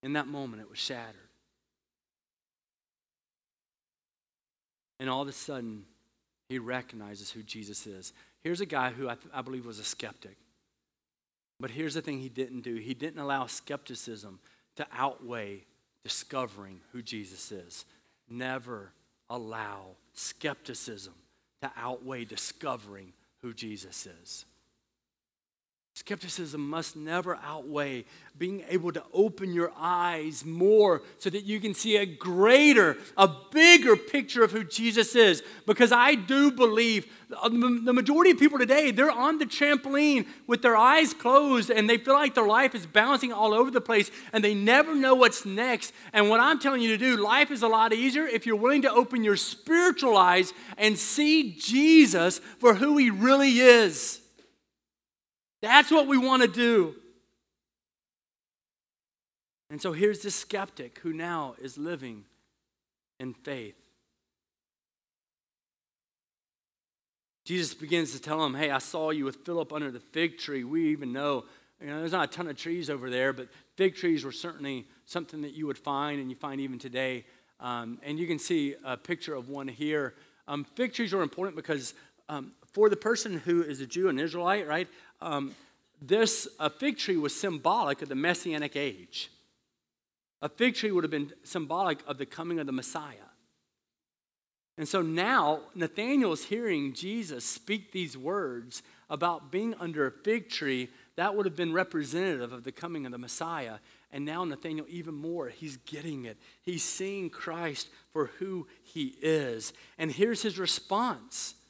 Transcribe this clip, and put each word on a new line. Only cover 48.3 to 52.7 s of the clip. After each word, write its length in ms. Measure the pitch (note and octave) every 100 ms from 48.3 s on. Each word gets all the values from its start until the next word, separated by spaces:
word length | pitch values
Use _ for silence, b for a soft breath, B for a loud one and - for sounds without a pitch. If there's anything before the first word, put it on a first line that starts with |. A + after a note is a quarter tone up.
| A3+ A#3
you're 100 | G#3+
willing 280 | A#3+ D4
to 80 | C4+
open 340 | A3+ B3 B3 G#3+
your 100 | G3+
spiritual 800 | - - - E4 F4+ - C4+ G#3
eyes 380 | F3+ F3+ F#3 B B B
and 200 | G#3+ G#3
see 540 | - - D4+ D#4 B3+ D#3+
Jesus 800 | - B3 D#4 D#4+ B3+ F#3 E3+ - B B
for 160 | B3